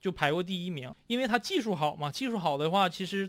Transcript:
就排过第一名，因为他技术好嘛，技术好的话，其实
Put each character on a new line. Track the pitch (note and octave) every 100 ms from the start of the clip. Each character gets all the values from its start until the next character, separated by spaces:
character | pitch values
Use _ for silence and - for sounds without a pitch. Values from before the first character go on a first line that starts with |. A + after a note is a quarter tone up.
就 | F#3+
排 | - C#3+
过 | E3
第 | F3+ F3+
一 | F3+
名， | D3+ B2+ - -
因 | A#3+
为 | B3
他 | A#3+
技 | - F#4+
术 | A3
好 | D#3+ D3+
嘛， | - C#3+
技 | - B3+
术 | A3
好 | E3 C#3
的 | D#3
话， | G3 F#3
其 | D#3+
实 | F3+ G3